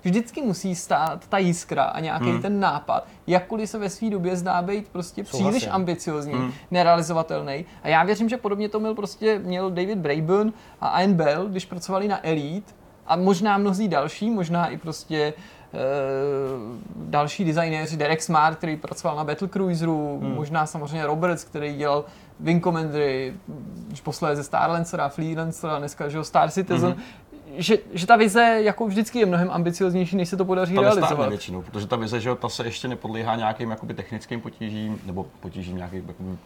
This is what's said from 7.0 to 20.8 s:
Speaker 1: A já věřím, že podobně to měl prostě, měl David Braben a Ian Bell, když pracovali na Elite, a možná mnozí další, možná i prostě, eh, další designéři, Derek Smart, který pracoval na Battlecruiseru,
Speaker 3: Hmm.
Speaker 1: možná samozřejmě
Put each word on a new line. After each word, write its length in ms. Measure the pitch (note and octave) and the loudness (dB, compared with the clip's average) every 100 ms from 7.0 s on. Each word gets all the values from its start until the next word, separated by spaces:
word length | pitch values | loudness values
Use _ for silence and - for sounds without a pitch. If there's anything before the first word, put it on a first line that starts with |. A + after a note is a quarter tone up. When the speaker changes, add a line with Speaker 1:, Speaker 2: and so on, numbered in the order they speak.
| D#3+ E3 D#3+ D#3 D3 C#3 F3 - | 4 -2 0 -4 -4 -6 -8 -8
Speaker 1:
A 40 | D3+ | 4
já 160 | D#3+ | 4
věřím, 260 | F3+ G3+ A3+ | 4 2 0
že 80 | B3 | 0
podobně 320 | G#3 G3+ G#3+ | -2 -2 -2
to 100 | G#3+ | -2
měl 160 | A3 G#3+ | -2 -4
prostě, 440 | G3+ - A3 G#3 | -6 0 0 2
měl 320 | F3+ F3+ F#3+ | -2 -2 -2
David 260 | F3 F#3 G#3+ | -2 -2 0
Braben 560 | D3+ D3+ D#3 F#3+ G#3+ - - - | 0 0 2 4 2 -2 -20 -6
a 200 | - D#3 | 0 2
Ian 120 | F#3+ | 4
Bell, 340 | F3+ D3+ D3+ G3+ | 4 4 2 -2
když 180 | F#3 - | -4 -6
pracovali 420 | F3+ - F#3+ G#3 | -10 -4 -2 0
na 200 | F#3+ D#3+ | -2 0
Elite, 460 | D#3+ C#3+ F3+ - - - - - | -2 -2 -8 -10 -20 -20 -18 0
a 80 | E3 | 2
možná 420 | F#3 F#3 G#3+ G3+ | 4 4 4 4
mnozí 300 | G3+ F#3 G#3+ | 2 2 2
další, 420 | D3+ D3+ - G#3+ | 2 0 -2 -2
možná 380 | A3 E3 F3 D#3+ | 0 0 0 0
i 100 | C#3+ | -4
prostě, 560 | E3 D3+ - D#3 D3 D3+ - - - | -8 -10 -4 0 0 -2 -18 -20 -12
eh, 1040 | - C3 C#3 C3+ C3+ C#3 C#3 C3+ C3 A2 A2+ - - | -4 -2 0 0 0 0 0 -2 -6 -8 -12 -14 -12
další 500 | D#3 D3 D3 - F3 | -2 0 0 0 0
designéři, 520 | D#3 E3 D#3 D#3 D#3+ | 2 0 -2 -4 -2
Derek 240 | D3 D#3+ | 0 0
Smart, 360 | - D#3+ D#3 D#3+ | 2 4 4 2
který 180 | E3+ D#3 | -6 -6
pracoval 400 | - F3+ E3+ D3+ | -8 -4 -4 -2
na 60 | |
Battlecruiseru, 960 | D3+ D3+ F#3+ F#3+ F#3 E3+ E3 D#3+ D3 C#3+ | -4 -4 -4 0 0 2 0 0 -2 -4
Speaker 3:
Hmm. 140 | C#3 C3+ | -4 -4
Speaker 1:
možná 300 | D3 D#3+ D#3 | -2 0 -2
samozřejmě 400 | E3 | -4